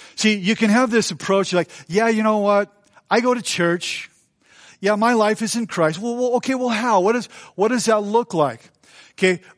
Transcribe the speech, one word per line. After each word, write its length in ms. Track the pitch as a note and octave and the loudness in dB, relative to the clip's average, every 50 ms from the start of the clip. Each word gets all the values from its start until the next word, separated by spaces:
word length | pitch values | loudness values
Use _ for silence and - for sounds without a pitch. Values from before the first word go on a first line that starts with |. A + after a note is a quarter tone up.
| - - - | -20 -18 -8
See, 200 | - - G#3+ G#3+ | 0 0 0 2
you 220 | G3+ F3+ G3 A3 | 2 0 -2 0
can 120 | - A3 G#3 | 2 2 2
have 220 | G#3 B3 C4 A#3 | 4 2 2 2
this 180 | A3+ A3+ - - | 2 0 0 0
approach 440 | F3+ C#3 - - G3 G3 F#3+ - F#3 | -6 -8 -2 0 0 0 0 0 0
like, 160 | F3 E3 - - - - | -2 -2 -2 -8 -20 -12
"Yeah, 220 | - E3 G#3 A3+ A#3 | -4 -2 0 2 2
you 120 | A3+ G#3+ | 0 0
know 180 | G#3+ A3 G#3+ G#3+ | 2 0 0 0
what? 300 | G3+ G3+ G3+ G3+ G3+ - _ _ _ _ _ - _ - | 2 2 2 2 0 -2 _ _ _ _ _ -14 _ 0
I 120 | F#3+ A#3 | 0 2
go 120 | A#3+ B3+ B3 | 2 2 0
to 80 | A#3+ | -2
church. 720 | - - - - F3 E3+ E3+ F3 - - - - - - _ _ _ _ _ _ _ _ _ _ - - - - | -2 -6 -2 0 0 0 0 -2 -4 -8 -10 -10 -12 -16 _ _ _ _ _ _ _ _ _ _ -20 -20 -14 -4
Yeah, 140 | F#3 G3 G#3 | -2 0 0
my 200 | G3+ A3 A#3 A#3+ | 2 2 2 2
life 280 | A3+ G#3 G#3 G#3+ - | 2 2 2 0 -2
is 140 | A3+ G#3 - | -4 -4 -4
in 100 | A#3+ A3+ | -4 -6
Christ." 320 | D#3+ - F3+ D#3+ D#3 D#3+ | -6 -2 0 0 0 0
Well, 180 | F3+ A3 A#3+ A#3 | -2 -6 -6 -4
well, 180 | A#3+ B3+ B3 A#3+ | -2 -2 -2 -2
okay, 200 | A#3+ - B3+ C4 | -2 -2 -2 -2
well, 160 | B3 B3+ B3 | -2 -2 -2
how? 300 | A3+ G#3+ A#3+ B3 A3 F#3 | -2 -2 0 2 2 2
What 160 | F3+ G#3 A#3 | 2 2 0
is, 100 | B3 - - - - - - - | 0 -4 -8 -16 -20 -20 -12 -4
what 140 | - G3+ A3 | -2 -2 0
does 160 | B3+ A#3+ E3 | 0 0 0
that 180 | A3+ A3 G#3+ G#3 | 0 0 0 0
look 320 | G3+ G#3+ A#3 A#3+ - - | 0 0 0 0 0 0
like? 340 | E3 D3 C3 A#2 A2+ - - _ _ _ _ - - - - _ | 0 0 0 -2 -8 -16 -20 _ _ _ _ -20 -20 -20 -18 _
Okay, 280 | - F#3+ F#3 F3+ F3 - - - | 0 0 0 0 0 -6 -18 -20